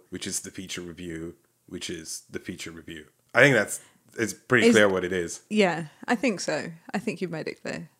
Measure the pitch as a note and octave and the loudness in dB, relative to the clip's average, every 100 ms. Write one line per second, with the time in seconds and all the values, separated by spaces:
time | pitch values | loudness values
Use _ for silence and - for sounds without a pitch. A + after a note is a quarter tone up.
0 | - F#2 G2+ F2 G2 - F#2 - F2 E2 | -12 -10 -8 -8 -10 -14 -12 -10 -12 -12
1 | F2+ D#2+ E2+ - _ _ - F2+ - E2+ | -10 -10 -10 -14 _ _ -14 -12 -10 -12
2 | D#2+ - - - - F2 F2 E2 D#2+ E2 | -12 -14 -12 -14 -12 -12 -12 -16 -16 -16
3 | D2 _ _ A#2 C#3+ A#2+ G2+ - - _ | -18 _ _ 4 6 6 2 -4 -14 _
4 | _ - A2 - - B2 A#3 A3 G#2 F#2 | _ -4 -4 -4 2 6 8 8 8 4
5 | F2+ F#2 - - - G#3+ F#3+ D#3+ D#3+ - | 0 -2 -4 -8 -4 2 2 2 -8 -10
6 | - A#3+ C4 F3 - D3+ D3 E3 - G#3 | -4 -2 0 -2 -4 -4 -6 -12 -8 -6
7 | - E3 F3+ E3 - - - D3+ E3 | -6 -6 -6 -6 -8 -8 -10 -10 -12